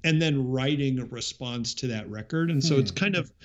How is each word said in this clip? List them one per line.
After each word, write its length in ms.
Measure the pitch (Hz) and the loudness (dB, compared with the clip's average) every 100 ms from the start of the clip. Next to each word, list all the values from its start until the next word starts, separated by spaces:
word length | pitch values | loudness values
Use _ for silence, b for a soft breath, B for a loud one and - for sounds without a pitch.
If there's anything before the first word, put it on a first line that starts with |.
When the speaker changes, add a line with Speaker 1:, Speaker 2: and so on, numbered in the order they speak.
Speaker 1:
and 160 | 160 160 | 2 4
then 300 | 160 139 127 | 4 2 0
writing 480 | 131 139 147 139 131 | 0 0 0 0 -2
a 60 | |
response 680 | 120 120 - - 123 120 113 | -4 -8 -8 -8 -6 -6 -6
to 120 | - 127 | -4 -4
that 200 | 110 101 | -4 -6
record. 400 | 107 - 160 165 | -10 -4 0 2
And 140 | 147 | 2
so 140 | 160 139 | 4 4
it's 120 | 135 | 2
Speaker 2:
Hmm. 60 | - | 2
Speaker 1:
kind 200 | 202 185 | 0 0
of, 140 | 156 _ | -4 _